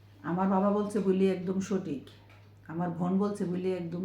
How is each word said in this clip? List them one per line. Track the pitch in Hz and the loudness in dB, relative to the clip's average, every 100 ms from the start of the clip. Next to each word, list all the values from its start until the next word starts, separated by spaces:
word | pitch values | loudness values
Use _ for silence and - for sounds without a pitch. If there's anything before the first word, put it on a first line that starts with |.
| - - | -20 -12
আমার | 156 180 190 | -4 0 2
বাবা | 190 202 | 4 4
বলছে | 208 202 208 | 2 0 0
বলে | 190 190 190 180 | 2 4 4 2
একদম | 180 190 | -2 -4
সঠিক, | - 190 160 131 - - - - - - - | -2 -2 -2 -8 -10 -20 -20 -20 -20 -20 -10
আমার | 165 175 | -4 -4
বোন | 165 180 190 | -2 0 2
বলছে | 202 202 | 0 -2
বলে | 175 180 185 180 | -2 -2 -2 -2
একদম | 170 175 | -4 -4